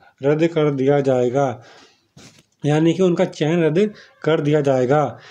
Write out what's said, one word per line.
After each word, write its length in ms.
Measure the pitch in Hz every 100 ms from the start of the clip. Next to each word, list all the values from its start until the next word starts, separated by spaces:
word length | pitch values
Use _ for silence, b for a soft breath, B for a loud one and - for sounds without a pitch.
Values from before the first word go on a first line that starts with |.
| b -
रद्द 240 | 135 156 165
कर 240 | 160 151
दिया 280 | 139 131 143
जाएगा, 640 | 135 127 123 135 135 113 B B B B _ - - _ _ _ 143
यानी 280 | 151 165
कि 100 | 165
उनका 220 | 185 175 180
चयन 380 | - 151 175
रद्द 280 | 156 160 214 B B B
कर 180 | 147 160
दिया 200 | 147 151
जाएगा। 580 | 139 131 123 151 131 117 B